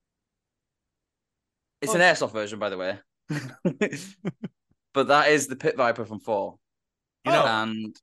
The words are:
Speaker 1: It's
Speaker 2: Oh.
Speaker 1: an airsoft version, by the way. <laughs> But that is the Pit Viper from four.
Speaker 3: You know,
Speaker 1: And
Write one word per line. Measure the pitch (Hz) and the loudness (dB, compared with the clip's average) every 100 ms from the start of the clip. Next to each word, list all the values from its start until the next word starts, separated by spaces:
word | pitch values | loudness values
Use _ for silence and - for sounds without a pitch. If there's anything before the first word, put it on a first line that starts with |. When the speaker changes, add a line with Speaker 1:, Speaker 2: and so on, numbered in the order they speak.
| _ _ _ _ _ _ _ _ _ _ _ _ _ _ _ _ _ _ | _ _ _ _ _ _ _ _ _ _ _ _ _ _ _ _ _ _
Speaker 1:
It's | 139 | -2
Speaker 2:
Oh. | 170 | 4
Speaker 1:
an | |
airsoft | 180 160 127 | 4 4 0
version, | 107 104 107 | -2 -6 -4
by | 104 | -6
the | 95 | -4
way. | 92 101 _ _ - | -6 -6 _ _ -10
<laughs> | 147 127 - 180 - 214 147 - - 196 - 214 _ _ _ _ | -10 -10 -6 -4 -2 -4 -4 -14 -12 -12 -10 -14 _ _ _ _
But | 139 123 | 0 4
that | 143 147 | 4 6
is | 151 131 | 2 0
the | 131 | -4
Pit | 151 127 | -2 0
Viper | 123 117 | 0 0
from | 104 104 | -6 -10
four. | - 101 92 - _ _ _ _ _ _ | -4 -4 -4 -10 _ _ _ _ _ _
Speaker 3:
You | - | 0
know, | 339 | 2
Speaker 1:
And | - 110 110 110 107 - | 4 2 -2 -6 -10 -14